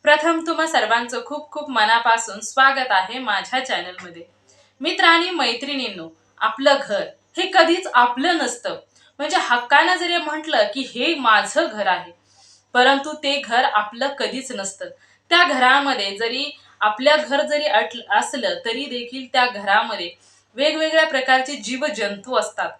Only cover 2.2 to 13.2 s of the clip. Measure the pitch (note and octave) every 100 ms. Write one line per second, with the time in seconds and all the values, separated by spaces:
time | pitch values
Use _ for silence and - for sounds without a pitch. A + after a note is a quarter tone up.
2.2 | A3+ G3+ A3 C4 C4+ C4+ - F#3+ F#3 B3
3.2 | A#3+ G3 F#3+ B3+ C4 F#3 F3+ F3+ F#3 E3
4.2 | - _ _ _ _ _ C#4+ F4+ F4+ E4
5.2 | F4+ E4+ A#3+ A#3 C#4 C#4 A3+ F#3 D#3+ _
6.2 | _ _ A3 C4+ C#4 C#4 - G3 - -
7.2 | _ - F#4+ F#4 E4 F4+ F#4+ B3+ A#3+ B3
8.2 | D#4+ E4 A#3+ - F#3 E3 _ _ _ -
9.2 | D4+ F4+ - A#3+ A#3+ C#4+ E4+ F4+ F4 F4
10.2 | D4+ D#4 D#4 C4 G#3 C4+ B3+ A#3+ D4 D#4
11.2 | A#3 G#3 G3 D4+ E4+ G#3+ F#3+ - - -
12.2 | _ _ _ _ _ B3 B3+ C#4 C#4+ D4+